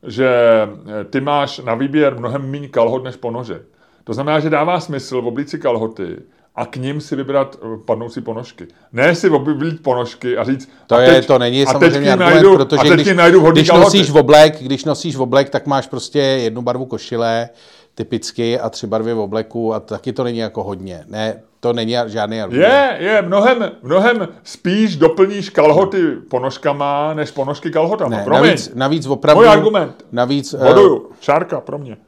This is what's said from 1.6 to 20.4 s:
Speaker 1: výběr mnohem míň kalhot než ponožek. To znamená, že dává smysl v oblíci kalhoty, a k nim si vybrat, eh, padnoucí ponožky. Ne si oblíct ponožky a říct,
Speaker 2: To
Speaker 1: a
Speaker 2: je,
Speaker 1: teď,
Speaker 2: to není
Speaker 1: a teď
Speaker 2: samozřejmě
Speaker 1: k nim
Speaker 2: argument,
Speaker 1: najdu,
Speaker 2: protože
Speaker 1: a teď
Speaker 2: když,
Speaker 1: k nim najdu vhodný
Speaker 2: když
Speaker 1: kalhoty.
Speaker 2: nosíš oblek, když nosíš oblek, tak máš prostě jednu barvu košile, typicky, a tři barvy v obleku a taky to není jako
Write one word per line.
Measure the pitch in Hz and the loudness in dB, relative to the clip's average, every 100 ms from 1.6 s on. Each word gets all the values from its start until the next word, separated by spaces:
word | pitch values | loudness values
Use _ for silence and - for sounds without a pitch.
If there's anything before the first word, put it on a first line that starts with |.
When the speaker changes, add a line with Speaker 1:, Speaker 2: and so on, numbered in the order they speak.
| 127 117 | -8 -6
Speaker 1:
výběr | 139 151 143 127 | -4 0 0 -2
mnohem | 120 135 135 | -8 -8 -8
míň | 143 143 | -12 -6
kalhot | 131 113 127 | -2 0 -2
než | 127 123 | -8 -12
ponožek. | 120 117 117 82 _ _ _ _ | -10 -10 -12 -14 _ _ _ _
To | - | -12
znamená, | 113 143 151 | -8 -2 -2
že | 151 | 0
dává | 151 156 175 | 0 0 -2
smysl | - 139 - 127 | -4 -10 -6 -6
v | 120 | -6
oblíci | 117 147 - | -6 -8 -6
kalhoty, | 139 117 110 110 87 - - _ _ - | -4 -2 -4 -8 -12 -12 -18 _ _ -12
a | 120 | -12
k | 135 | -8
nim | 127 147 | -8 -8
si | 147 135 | -8 -8
vybrat, | 135 139 135 - | -2 -2 -2 -8
eh, | 113 110 - | -14 -14 -6
padnoucí | 110 117 127 | -6 -6 -12
ponožky. | 113 113 123 - 87 _ _ | -10 -12 -12 -20 -20 _ _
Ne | 117 143 170 | 0 0 2
si | 190 | 2
oblíct | 151 131 143 160 160 | 2 0 -4 -4 -4
ponožky | - 123 120 - 127 117 | -2 -2 -4 -8 -6 -4
a | |
říct, | 110 135 - _ _ | -2 -4 -6 _ _
Speaker 2:
To | 117 | 4
Speaker 1:
a | |
Speaker 2:
je, | 131 | 6
Speaker 1:
teď, | 131 - | 6 4
Speaker 2:
to | 131 | 2
není | 120 127 139 | 2 0 2
Speaker 1:
a | |
teď | |
Speaker 2:
samozřejmě | 131 170 143 | 4 4 4
Speaker 1:
k | |
nim | 143 | 0
Speaker 2:
argument, | - 175 | 2 4
Speaker 1:
najdu, | 170 196 185 | 6 6 6
Speaker 2:
protože | 139 147 | 2 2
Speaker 1:
a | |
teď | 113 | 4
Speaker 2:
když, | - 151 | 4 4
Speaker 1:
k | |
nim | 180 | 4
najdu | 170 180 | 6 8
vhodný | 160 160 | 6 4
Speaker 2:
když | 160 | 6
Speaker 1:
kalhoty. | 175 196 196 | 6 6 6
Speaker 2:
nosíš | 147 147 | 4 2
oblek, | 135 151 156 160 | 6 8 6 4
když | 131 135 156 | -6 -4 -4
nosíš | 147 170 143 | -6 -6 -4
oblek, | 127 135 139 | 0 0 0
tak | 135 - | -4 -2
máš | 135 127 | -4 -4
prostě | 127 - 147 | -12 -6 -2
jednu | 135 135 117 113 | 0 0 -2 -4
barvu | 123 123 127 | -6 -6 -6
košile, | 110 - 120 117 113 117 _ _ _ _ _ | -10 -8 -4 -2 -4 -6 _ _ _ _ _
typicky, | 110 117 - - 117 120 | -8 -6 -8 -6 -4 -4
a | 113 | -6
tři | - 110 | -10 -6
barvy | 110 110 | -6 -4
v | 113 | -6
obleku | 101 110 107 117 113 | -4 -6 -8 -6 -6
a | 107 | -6
taky | - 104 - | -8 -10 -8
to | 127 | -6
není | 123 | -6
jako | 113 | -6